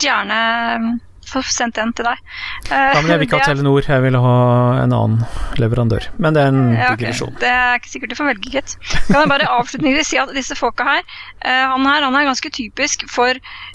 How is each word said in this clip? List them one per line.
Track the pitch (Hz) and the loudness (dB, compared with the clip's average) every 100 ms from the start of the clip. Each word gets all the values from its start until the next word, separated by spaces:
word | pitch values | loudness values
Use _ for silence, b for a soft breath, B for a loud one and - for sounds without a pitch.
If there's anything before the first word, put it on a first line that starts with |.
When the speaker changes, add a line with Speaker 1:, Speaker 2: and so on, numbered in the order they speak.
| 285 | -2
Speaker 1:
gjerne, | 226 196 | -2 -2
eh, | 220 226 233 233 233 226 233 - - - | -2 0 -2 -2 -2 -2 -4 -8 -20 -8
få | 262 | -6
sendt | - - 240 220 | -4 -4 -4 -2
en | 226 | -4
til | - 233 | -2 -4
deg. | 247 - B B B B | -4 -8 B B B B
Eh, | 143 170 | 2 2
Speaker 2:
Ja, | 147 | 2
men | 160 | 2
jeg | 170 | 2
vil | 139 | 2
ikke | 151 | 0
ha | |
Speaker 1:
<laughs> | 143 | 0
det | |
er | 139 | 2
Speaker 2:
Telenor, | 143 139 139 | 2 2 2
jeg | 135 | 2
vil | 131 127 | 2 4
ha | 123 123 123 123 123 131 | 4 4 4 4 2 2
en | 127 | 2
annen | 120 110 113 117 B B B | 2 2 0 -2 B B B
leverandør. | 113 117 117 107 - - | 0 2 0 0 -2 -2
Men | 160 | 2
det | 156 | 4
er | 139 | 4
en | 135 123 117 | 4 2 2
Speaker 1:
Ja, | 247 | 2
ok. | 113 | 0
Speaker 2:
digresjon. | 120 123 131 - | -4 -6 -8 -4
Speaker 1:
Det | 240 | 0
er | 247 247 247 | 2 2 -2
ikke | - | -4
sikkert | 254 320 | -12 -10
du | - | -4
får | 294 208 | -4 -4
velge, | 240 | -4
gitt. | 277 - - B B B | -6 -6 -10 B B B
Kan | 277 302 | 6 4
jeg | |
bare | 285 302 | 2 2
avslutningsvis | 247 240 254 294 285 294 | 0 -2 -2 0 0 0
si | 254 | -2
at | 269 | -2
disse | 269 247 294 | -4 -8 -4
folka | 254 - 269 | -4 -2 -2
her, | 311 - B B B | -2 -4 B B B
eh, | - 254 262 | 0 2 2
han | 262 269 | 2 2
her, | 294 | 2
han | 277 262 | 2 0
er | 285 | 0
ganske | 247 302 | -2 -6
typisk | - 214 - 285 - - | -8 -10 -4 -4 -4 -6
for | - 247 254 - B B | 0 0 0 -8 B B